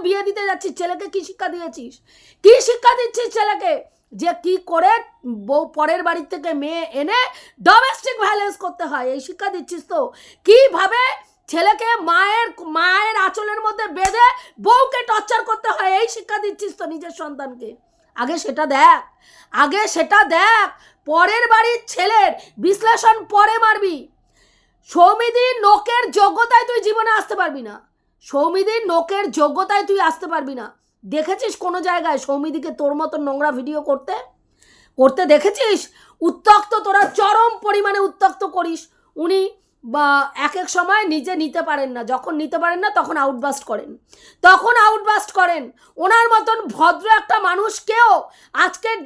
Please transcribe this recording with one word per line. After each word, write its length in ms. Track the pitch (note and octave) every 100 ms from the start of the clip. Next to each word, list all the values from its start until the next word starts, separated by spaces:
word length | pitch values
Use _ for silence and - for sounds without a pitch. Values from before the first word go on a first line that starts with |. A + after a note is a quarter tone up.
বিয়ে 180 | F4+ G4 G4+
দিতে 140 | G4+ G4+
যাচ্ছিস, 240 | F#4 F#4 C4+
ছেলেকে 260 | F4 F4+ G4+
কি 60 | F#4+ E4
শিক্ষা 200 | - F#4
দিয়েছিস? 380 | F4 E4+ - A#3+ - _ _ _ _
কি 100 | G4+ B4+ A4
শিক্ষা 240 | A#4+ A#4+ B4
দিচ্ছিস 280 | A#4 A#4 A4+ A4+
ছেলেকে? 380 | G#4 G4+ F#4 C#4+ - _ _
যে 180 | G3 E4+ E4+
কি 100 | F4 F#4 -
করে 220 | E4 F#4 A4+ A4 _ A#3+ G#3+ G3+
বউ 140 | D4 D#4+ D4+
পরের 240 | D4+ F4 E4+
বাড়ির 220 | E4+ C#4+
থেকে 180 | E4+ E4 D4
মেয়ে 200 | D4 E4 D#4+ C4
এনে 200 | D4+ A#4+ B4+ - - _ G#3
ডোমেস্টিক 500 | A4+ C5 - C5+ A4+
ভায়োলেন্স 320 | G4+ G#4 G4+ G4+
করতে 200 | F#4 F4 D#4
হয়, 160 | C#4 B3+
এই 60 | C#4+ -
শিক্ষা 200 | - G4
দিচ্ছিস 280 | F#4 - E4+ -
তো? 80 | E4+ B3+ - - _ -
কিভাবে 560 | A#4+ C5+ E4 G4 A#4 C5 - - _ -
ছেলেকে 400 | D#4+ G4 G#4+ A4+ A4+ E4+
মায়ের, 400 | E4+ G4+ A4 A4+ - D#4+ D#4+
মায়ের 400 | F4+ F#4+ G#4+ G#4+ F#4+
আঁচলের 340 | G4+ G#4+ A4 G#4+
মধ্যে 200 | G#4 G#4+ D#4
বেঁধে 300 | F#4+ A4+ A#4+ B4+ - -
বউকে 360 | F4 B4 C5 B4 A#4+
টর্চার 340 | G#4+ - A4+ A#4+
করতে 200 | A4 A4 D#4+
হয়, 160 | F#4+ F#4+
এই 80 | A4+
শিক্ষা 240 | A4+ - G#4
দিচ্ছিস 280 | G#4 - G4+ -
তো 40 | D#4+
নিজের 200 | D#4+ E4+ E4+
সন্তানকে। 500 | D4+ C#4 C4+ B3 A3+ A#3 _ _ _ -
আগে 200 | B3 E4
সেটা 200 | - B3 D4+ C#4
দেখ, 240 | E4 D4 - _ _ - _
আগে 300 | A#3+ C#4+ F#4+ G#4+
সেটা 260 | E4+ D#4+ G4+ E4 E4
দেখ। 300 | G#4 A4+ F#4+ - _ _ -
পরের 380 | D#4+ F#4 A4+ A#4
বাড়ির 280 | A4 A#4 A#4 -
ছেলের 380 | - F#4+ A4+ F#4+ - - -
বিশ্লেষণ 520 | D#4+ G4+ A4 A4+ A4 A4 -
পরে 240 | G4+ G#4+ A4+
মারবি। 320 | A4 G#4 G4 D4 - _ _ _ _ _ _ _ _
সৌমিদির 640 | E4+ F4+ G#4+ A#4 A#4+ B4+ B4 G4+
নোকের 380 | G#4 - A#4+ G#4 G4
যোগ্যতায় 500 | G4 E4+ A#4 A#4+ A#4+
তুই 120 | A#4+ G4
জীবনে 240 | A4 A4+ G#4+
আসতে 160 | - G4
পারবি 220 | E4+ C4+ A3
না। 60 | G#3 _ _ _ _ -
সৌমিদির 560 | C#4 E4 F#4 G4 A4+ G4+
নোকের 380 | E4+ E4+ G4 F4+ D#4
যোগ্যতায় 460 | D4 D#4 F#4+ G#4 G4+
তুই 120 | G4 D#4+
আসতে 180 | - E4+
পারবি 220 | E4 C#4 B3+
না। 60 | G#3+ - _ _
দেখেছিস 480 | F#3+ D4+ D#4 F#4+ A#4 -
কোনো 140 | F4 F4+
জায়গায় 380 | E4+ F4 D#4+ C4+ C#4
সৌমিদিকে 440 | C#4 D#4 D4 D#4 -
তোর 120 | C#4+ D4
মতো 160 | D#4 D#4 C#4+
নোংরা 240 | C#4 D4 B3+
ভিডিও 220 | C4 D4+ D4
করতে? 260 | C4+ D#4+ A4+ B4+ _ _ _ _ _ _ -
করতে 240 | C4 C4+ D#4+
দেখেছিস? 480 | D4 G4 A#4+ A4+ F4+ - _ _ _
উত্তক্ত, 520 | E4+ - G#4+ G#4 G#4 A4 G#4
তোরা 160 | G4 G4+ -
চরম 340 | G4+ G#4+ A#4 A4
পরিমাণে 360 | G#4 G4+ G4+ G4+ G4
উত্তক্ত 340 | - F#4+ - F#4+ F4+
করিস। 240 | E4+ D#4+ - _ _ D4+
উনি 240 | E4 F#4+ F#4+ - _ _
বা 220 | A#3 D4 C#4+ C#4+ C#4 B3+ D4
এক 80 | F#4
এক 60 | E4 F4+
সময় 260 | F4+ G#4+ F#4+
নিজে 200 | D#4 D4+ F4+
নিতে 180 | D#4 E4+
পারেন 280 | D#4+ C#4+ C4 B3
না, 60 | A#3
যখন 200 | B3+ F4 D4+
নিতে 160 | D4+ E4
পারেন 220 | E4+ F4
না 60 | G4+ G4+
তখন 180 | - D#4
আউটবাস্ট 380 | C#4 B3 C#4+ C#4 -
করেন, 200 | G#3+ - A3+ _ _ - _
তখন 300 | F4+ F#4+ A#4 A#4 G#4+
আউটবাস্ট 440 | G#4+ G#4 G#4+ - F#4+
করেন। 240 | F4 E4 B3 - _ -
ওনার 280 | F#4 A4+ A#4
মতন 240 | A4 A4 A4+ E4+
ভদ্র 320 | - E4 E4 G#4+ G#4+
একটা 160 | A4 G#4+ F#4
মানুষকেও 600 | F#4 G#4+ - - A4+ A#4 F#4 - _ _
আজকের 420 | C4+ F#4 - A4+ G#4+